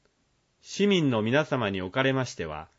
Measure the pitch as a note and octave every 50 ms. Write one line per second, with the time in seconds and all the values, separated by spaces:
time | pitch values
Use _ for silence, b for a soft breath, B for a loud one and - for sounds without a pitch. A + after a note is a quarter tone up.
0 | _ _ _ _ _ _ _ _ _ _ _ _ _ - - - G3 G3+ G3+ F3+
1 | D#3 C3+ B2 A2 G#2 A2+ B2 D3 D#3 - D3 C3 A2+ G2 G2 F#2+ F#2 F#2 - C3+
2 | C3+ C3+ C3 C3 B2+ - - - E2+ D#2 D2+ D2+ D#2 - _